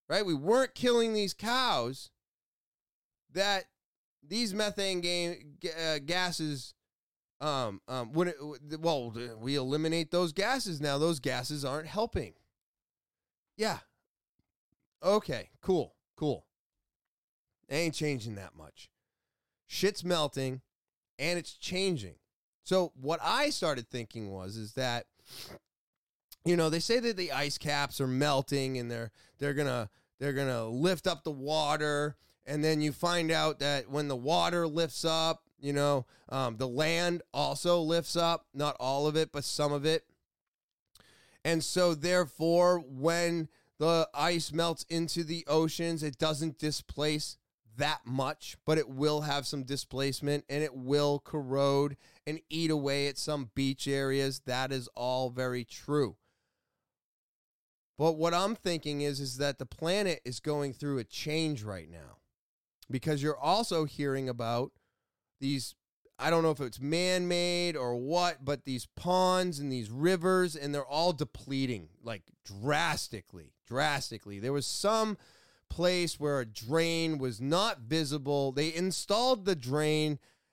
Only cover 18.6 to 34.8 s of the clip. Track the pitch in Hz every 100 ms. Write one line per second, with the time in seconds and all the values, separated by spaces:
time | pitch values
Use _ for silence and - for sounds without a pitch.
18.6 | 80 - - _ _ _ _ _ _ _
19.6 | - - 196 202 175 170 147 135 131 131
20.6 | _ _ _ _ _ - 156 175 - -
21.6 | - 180 196 151 92 - _ _ _ _
22.6 | - 185 170 131 135 165 165 240 294 -
23.6 | 165 131 113 123 113 117 101 95 92 113
24.6 | 107 - 127 117 - _ - - - -
25.6 | _ _ _ _ _ _ _ - 170 175
26.6 | 160 165 196 240 233 185 170 135 147 -
27.6 | 151 143 143 - 131 131 147 135 - 139
28.6 | 131 131 120 117 113 _ - - 143 139
29.6 | 139 123 104 _ _ - 143 135 135 120
30.6 | 113 127 175 170 185 170 160 139 139 156
31.6 | 147 151 151 147 147 - _ _ - 147
32.6 | 156 156 151 127 175 175 160 160 156 147
33.6 | 143 143 131 143 147 127 131 175 170 175
34.6 | 165 156